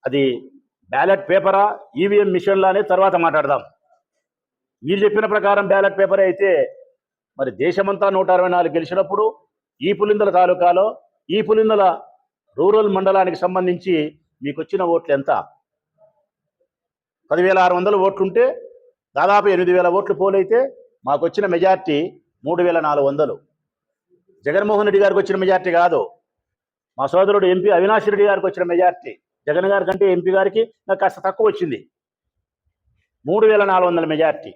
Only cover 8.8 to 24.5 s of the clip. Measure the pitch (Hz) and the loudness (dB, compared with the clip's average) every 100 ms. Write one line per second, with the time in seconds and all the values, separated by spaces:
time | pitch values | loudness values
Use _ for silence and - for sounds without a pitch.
8.8 | 160 185 190 196 220 - _ _ _ _ | -4 -4 -2 -2 -4 -4 _ _ _ _
9.8 | 156 202 208 208 208 175 180 175 175 175 | -6 -2 -2 0 2 2 2 2 2 2
10.8 | 208 - _ _ _ 190 208 220 220 214 | 0 -4 _ _ _ -4 0 2 2 2
11.8 | 190 165 - _ _ _ _ - 175 214 | 2 0 -12 _ _ _ _ -2 2 2
12.8 | 208 190 190 196 185 160 180 185 185 175 | 2 0 0 2 0 -2 -4 -2 -2 -4
13.8 | 185 165 151 _ _ _ 139 143 160 190 | -2 -2 -2 _ _ _ -10 -10 -8 -4
14.8 | 180 170 165 139 139 135 - _ _ _ | -2 -2 0 -2 0 -4 -4 _ _ _
15.8 | _ _ _ _ _ _ _ _ _ _ | _ _ _ _ _ _ _ _ _ _
16.8 | _ _ _ _ _ 165 180 185 180 180 | _ _ _ _ _ -2 2 2 2 2
17.8 | 190 202 196 196 190 185 254 - - - | 0 0 0 -2 -4 0 0 -2 -16 -20
18.8 | _ _ _ 135 180 202 208 175 180 180 | _ _ _ -2 2 2 2 0 2 2
19.8 | 175 185 196 196 196 196 185 226 269 - | 2 0 -4 -2 0 0 0 0 -2 -8
20.8 | _ _ - 143 165 208 202 170 185 185 | _ _ -4 -2 -2 -2 -2 0 2 2
21.8 | 185 147 147 - _ _ 135 175 175 165 | 0 -2 -4 -10 _ _ -6 0 0 0
22.8 | 156 147 139 143 143 95 _ _ _ _ | 0 0 0 0 -2 -4 _ _ _ _
23.8 | _ _ _ _ _ _ 139 | _ _ _ _ _ _ -2